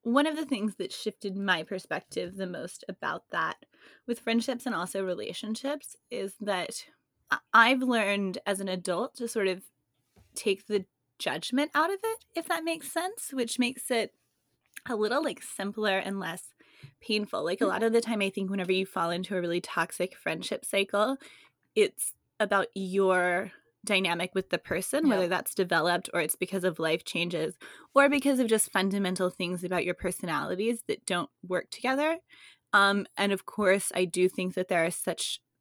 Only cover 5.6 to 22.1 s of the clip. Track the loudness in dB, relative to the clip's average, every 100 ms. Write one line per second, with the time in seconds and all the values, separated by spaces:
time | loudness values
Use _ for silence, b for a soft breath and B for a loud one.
5.6 | -4 -6 -8 -20 _ -8 -8 -6 -4 -2
6.6 | -4 -8 -14 _ _ _ _ -4 _ 6
7.6 | 8 6 4 2 2 2 0 -2 -4 -2
8.6 | -2 -4 -2 -2 -2 -6 -4 0 0 0
9.6 | -8 _ _ _ _ _ _ -4 0 0
10.6 | 0 -2 -2 _ _ _ -4 -4 -2 0
11.6 | 0 2 0 0 -4 -4 _ -8 -4 -2
12.6 | -2 -4 -4 -4 -4 -6 -8 -4 -2 0
13.6 | -2 -2 -2 0 -2 _ _ _ _ _
14.6 | _ -18 -6 -2 2 2 0 -4 -12 -6
15.6 | -6 -2 0 0 -2 -4 -6 -8 -14 _
16.6 | B B B _ -2 -2 -2 -4 -4 0
17.6 | 0 2 2 2 2 0 0 -2 -4 -2
18.6 | 0 0 0 -2 -2 -2 -2 -2 0 -2
19.6 | -2 -4 -2 -2 -6 -4 -6 -4 -4 -6
20.6 | -2 -2 0 0 0 -2 B B B _
21.6 | _ 2 2 2 -8